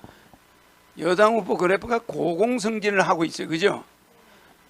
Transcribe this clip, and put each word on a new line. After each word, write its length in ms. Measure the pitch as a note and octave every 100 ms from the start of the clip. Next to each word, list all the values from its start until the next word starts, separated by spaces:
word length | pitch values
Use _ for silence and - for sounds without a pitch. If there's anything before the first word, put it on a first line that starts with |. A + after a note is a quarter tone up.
| - - - - _ _ _ _ _ -
여당 380 | D#3+ F#3 G#3+ A3+
후보 200 | F#3 F#3+
그래프가 440 | F3 G3 A3+ A#3
고공승진을 1000 | - D3 E3 E3+ A#3 B3 G3+ A3 G#3 G3
하고 220 | F3+ E3+
있어요. 220 | E3 - -
그죠? 360 | D#3+ G3 A#2+ - _ _ _ _ - - _